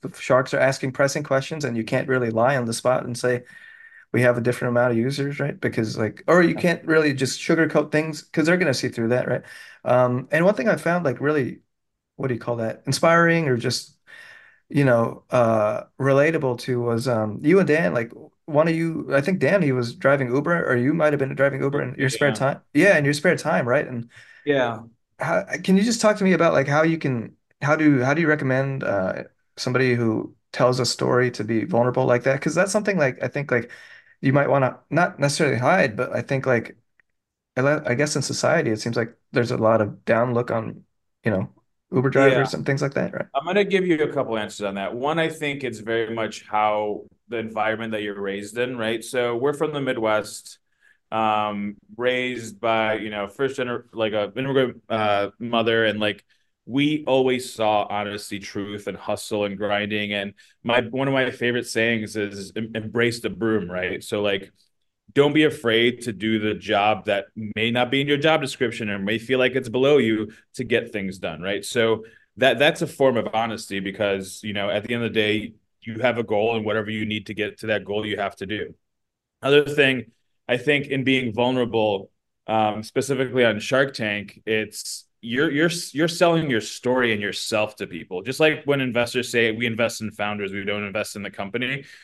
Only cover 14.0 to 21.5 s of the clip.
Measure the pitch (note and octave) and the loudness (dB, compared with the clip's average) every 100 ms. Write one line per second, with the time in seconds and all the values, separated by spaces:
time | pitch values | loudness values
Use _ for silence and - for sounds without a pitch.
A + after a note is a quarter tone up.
14 | _ - - - - _ - C#3+ C3+ A#2+ | _ -20 -20 -20 -20 _ -4 2 4 4
15 | A#2 - - B2+ A2+ A2 G#2 A#2 - - | 2 -4 -2 2 4 2 0 -2 -8 -2
16 | C3+ C3+ D3+ D#3+ C3 A#2 - B2 A#2+ A2+ | 2 4 4 2 -2 -4 -4 -2 0 -2
17 | C3 A2+ G#2+ G#2+ D3 F#3+ D3+ D3+ F3 B2 | 0 0 -2 0 4 4 6 2 2 0
18 | A#2 - - _ - D3 E3 E3 E3 D#3+ | -4 -10 -20 _ -2 2 2 2 -2 -4
19 | - C#3 D3+ F#3+ C#3+ G3 D3 B2+ A#2+ - | 0 0 2 2 4 4 2 0 -2 0
20 | C3+ C#3 B2 C3+ D#3 E3+ - B2 B2+ D#3+ | 2 2 2 0 0 0 0 2 2 2
21 | D3+ C#3+ C3+ C#3+ C#3 | 2 2 -2 0 0